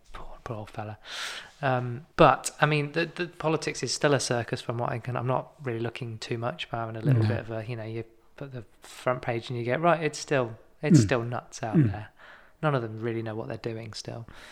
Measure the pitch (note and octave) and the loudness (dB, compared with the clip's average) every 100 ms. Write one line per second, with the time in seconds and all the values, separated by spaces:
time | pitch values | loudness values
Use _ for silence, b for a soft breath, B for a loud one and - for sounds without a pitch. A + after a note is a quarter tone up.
0 | - - - - - A2 G#2+ - G#2+ G#2 | -16 -12 -12 -10 -10 -10 -10 -10 -10 -10
1 | B B B B B B C3 B2+ B2 A#2+ | B B B B B B 0 0 0 -6
2 | - - D3 C3 - - D3+ D3+ C#3+ D#3+ | -2 8 8 8 0 0 2 2 0 -4
3 | E3+ - F3 - D#3 D#3 - - B2 - | -4 -4 -8 -4 0 0 0 -4 -4 2
4 | D3+ C3 - B2 A2+ B2+ - A#2 A#2+ B2 | 4 4 2 0 -2 -4 -4 -2 -2 -2
5 | A#2+ A#2+ B2 B2+ - - C3+ A2+ A#2 - | -4 -2 0 0 -2 -8 -6 -4 -4 -6
6 | A#2 A2+ - A#2 A#2 - - A#2 A2+ A2+ | -8 -8 -6 -4 -4 -6 -6 -6 -4 -2
7 | D3+ A#2+ G#2+ G#2 A2 A2 G#2+ A#2 A2 A2+ | 4 4 4 0 -4 -6 -6 -8 -8 -8
8 | A2+ _ _ - C#3 B2+ - _ - - | -10 _ _ -14 -12 -12 -14 _ -20 -4
9 | B2+ B2+ - A#2 - A#2+ A#2+ C3+ E3+ E3 | 0 0 0 -2 -2 -4 0 2 4 4
10 | D3+ D3+ - C#3 A#2 A2+ - - D3+ D3 | 2 -4 0 2 0 -4 -18 -4 8 8
11 | G2+ B2+ A#2 A#2+ - - A#2 D#3+ A#2 G2+ | 8 2 0 -6 -8 -8 0 4 4 2
12 | G#2 - b b b b D#3 C#3 A2+ A2 | -8 -18 b b b b 0 0 -2 -6
13 | A#2 A2+ A2+ A2 - A2+ A#2+ A2 A2+ - | -4 -4 -4 -6 -6 -6 -6 -8 -10 -12
14 | - A#2+ A#2 B B | -10 -10 -12 B B